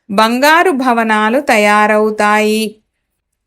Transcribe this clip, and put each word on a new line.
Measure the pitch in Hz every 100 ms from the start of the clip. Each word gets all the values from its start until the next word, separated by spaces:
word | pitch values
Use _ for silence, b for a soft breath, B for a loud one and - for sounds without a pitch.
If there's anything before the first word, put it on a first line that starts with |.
| -
బంగారు | 202 220 247 285 320 359
భవనాలు | 269 254 233 226 214 214 247
తయారవుతాయి. | 285 226 208 208 214 214 214 214 208 214 214 214 214 208 _ _ _ _ _ _